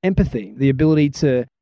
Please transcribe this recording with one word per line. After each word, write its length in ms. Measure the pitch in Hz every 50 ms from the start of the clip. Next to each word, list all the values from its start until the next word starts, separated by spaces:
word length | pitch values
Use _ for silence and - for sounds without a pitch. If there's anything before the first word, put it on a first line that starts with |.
| -
Empathy, 500 | 185 196 - 185 - - 117 101 95 - 127
the 120 | 135 135
ability 400 | 135 127 156 156 156 151 147 147
to 360 | 139 - - 143 127 123 120 - _ _